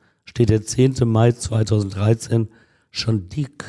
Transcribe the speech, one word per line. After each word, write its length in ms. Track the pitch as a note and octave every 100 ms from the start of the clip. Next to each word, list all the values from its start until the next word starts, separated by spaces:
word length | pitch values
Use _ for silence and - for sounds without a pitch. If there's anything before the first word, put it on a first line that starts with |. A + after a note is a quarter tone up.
| _ _ -
steht 240 | - A#2
der 140 | A2
zehnte 420 | - - C3 C3 A#2+
Mai 260 | A2 A#2+
zweitausenddreizehn 1200 | A#2 - A2+ G#2 A2 G2 G2 G#2 A2+ - A#2 A2 _ _ _ _
schon 400 | - - A2 F2+
dick 340 | D3 C#3 -